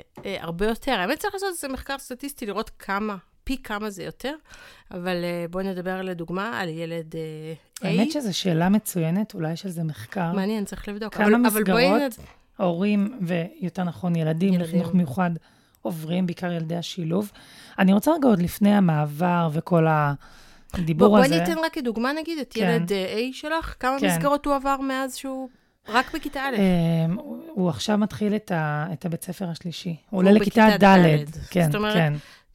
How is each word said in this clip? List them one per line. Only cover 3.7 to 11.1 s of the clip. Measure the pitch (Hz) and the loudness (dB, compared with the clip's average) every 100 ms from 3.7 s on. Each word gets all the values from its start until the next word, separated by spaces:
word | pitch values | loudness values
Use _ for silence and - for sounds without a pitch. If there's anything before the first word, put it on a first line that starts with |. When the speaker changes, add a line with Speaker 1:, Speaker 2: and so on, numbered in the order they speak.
| 208 214 | -6 -6
Speaker 1:
זה | 190 | -8
יותר, | 156 - 170 311 _ - - - _ | -12 -8 -8 -10 _ -20 -20 -20 _
אבל, | 185 175 180 | -10 -4 -4
אה, | 175 175 170 | -2 -4 -4
בואי | 185 190 | -4 -4
נדבר | 180 180 185 | -4 -6 -6
לדוגמה | 190 175 165 175 208 233 | -6 -8 -6 -4 -4 -4
על | 185 | -6
ילד, | 160 165 170 160 165 | -6 -8 -8 -8 -10
אה, | 156 156 156 160 _ - | -10 -12 -14 -14 _ -8
A. | 185 | -2
Speaker 2:
האמת | 170 240 | 2 2
שזו | 302 240 170 | 0 -4 -4
שאלה | 190 160 175 | 0 2 4
מצוינת, | 208 - 180 160 185 214 | 2 0 -4 -2 -2 -4
אולי | 196 156 | -6 -6
יש | 165 196 | -6 -8
על | |
זה | 170 | -6
מחקר. | 160 147 - 202 165 | -6 -6 -10 -4 -2
Speaker 1:
מעניין, | 196 190 220 196 | -2 -2 -2 -6
צריך | - - | -8 -10
לבדוק. | 208 214 | -8 -8